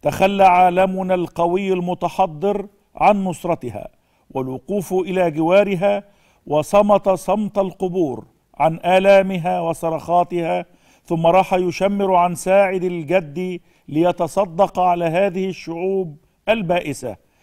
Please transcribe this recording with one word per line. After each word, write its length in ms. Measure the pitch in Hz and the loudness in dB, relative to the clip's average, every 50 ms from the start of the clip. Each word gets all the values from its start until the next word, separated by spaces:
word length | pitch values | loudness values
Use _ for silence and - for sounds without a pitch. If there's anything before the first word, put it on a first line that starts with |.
تخلى 420 | - 147 143 - 196 196 202 196 196 | -4 -4 0 2 0 0 4 6 6
عالمنا 680 | 185 180 180 185 180 175 180 190 190 185 185 190 185 185 | 6 6 6 4 4 4 2 0 0 0 -4 -2 -2 -2
القوي 580 | 180 175 160 - - 175 170 175 190 202 190 | -2 -2 -6 -4 -2 -2 0 0 -2 -2 -2
المتحضر 920 | 190 180 180 175 180 - - 170 - - 190 185 156 147 160 202 202 202 190 202 _ _ _ _ _ | -2 -2 -2 -4 -6 -4 -6 -6 -2 -2 -2 -2 -2 -4 -4 -2 -2 -2 -6 -10 _ _ _ _ _
عن 280 | - 156 185 214 202 190 | 2 4 4 4 4 0
نصرتها 640 | 185 165 - - 175 165 - - 120 104 101 - - _ _ _ _ _ _ _ _ | -4 -6 -6 -4 -4 -4 -4 -4 -10 -10 -10 -14 -14 _ _ _ _ _ _ _ _
والوقوف 640 | - 135 131 131 131 127 _ - 196 208 170 - | -6 -6 -6 -6 -8 -10 _ -6 -6 -6 -4 -2
إلى 380 | 185 185 185 185 180 185 180 170 | -2 -4 -2 -2 0 0 0 0
جوارها، 760 | 151 151 160 165 180 202 208 202 202 170 190 202 202 202 202 _ _ _ _ _ _ _ _ | 0 -2 0 4 4 4 4 2 -2 -2 0 0 0 -2 -4 _ _ _ _ _ _ _ _
وصمت 640 | - 143 151 147 - - 202 208 208 208 196 - 202 | -2 -2 -2 0 4 4 4 6 6 4 2 2 0
صمت 500 | 190 170 - - 185 214 214 190 - 202 | -2 0 0 -2 -2 -2 -2 -4 -2 -2
القبور 640 | 196 190 180 _ 190 185 170 190 170 143 120 110 - _ _ _ _ _ _ | -4 -4 -4 _ -6 -4 -2 -2 -2 -2 -4 -8 -12 _ _ _ _ _ _
عن 260 | - 143 160 165 165 - | 0 0 0 0 -2 0
آلامها 760 | 175 185 190 190 196 196 196 190 190 196 180 156 180 185 180 | 2 2 4 6 6 6 6 6 2 -4 -4 -4 -2 -2 -2
وصرخاتها، 1040 | 170 165 160 - - 165 160 151 135 - 170 175 175 - 175 175 170 165 180 180 175 _ _ _ _ _ _ _ _ | -2 -4 -4 -4 -4 -4 -4 -4 -4 0 0 0 0 0 -2 -4 -2 -2 -4 -4 -6 _ _ _ _ _ _ _ _
ثم 200 | - 175 165 165 | -4 -4 2 2
راح 280 | 165 170 185 185 - 196 | 4 4 4 4 2 0
يشمر 600 | 185 180 180 160 - 190 202 202 202 196 190 190 | 0 0 -2 -2 -2 -2 -2 0 0 0 2 2
عن 200 | 175 175 180 175 | 2 2 2 -2
ساعد 500 | - - 185 190 196 202 190 190 190 175 | -4 -2 2 4 4 4 2 0 -4 -4
الجد 760 | 185 180 175 160 139 175 190 175 147 139 175 180 180 180 170 _ _ _ _ _ - | -4 -6 -6 -4 0 0 -2 -2 -2 -8 -8 -6 -6 -8 -10 _ _ _ _ _ -6
ليتصدق 920 | 139 151 170 175 170 - 175 160 - 196 202 185 160 170 196 180 - 190 | -2 0 2 2 2 0 -4 -4 -2 -2 -2 -2 0 0 0 0 0 0
على 260 | 180 180 175 175 170 | 0 0 0 0 0
هذه 440 | 165 160 175 196 202 170 190 190 190 | 0 0 0 0 0 0 -2 -4 -6
الشعوب 680 | 175 - - - 165 165 180 190 196 190 190 165 147 - _ _ _ _ _ - | -6 -10 -12 -12 -10 -6 -4 -4 -2 -4 -4 -6 -10 -18 _ _ _ _ _ -2
البائسة 680 | 220 226 196 165 175 175 - 151 139 - - 120 101 - _ _ _ _ | -2 -2 0 -2 -2 -2 -2 -6 -10 -8 -10 -12 -12 -12 _ _ _ _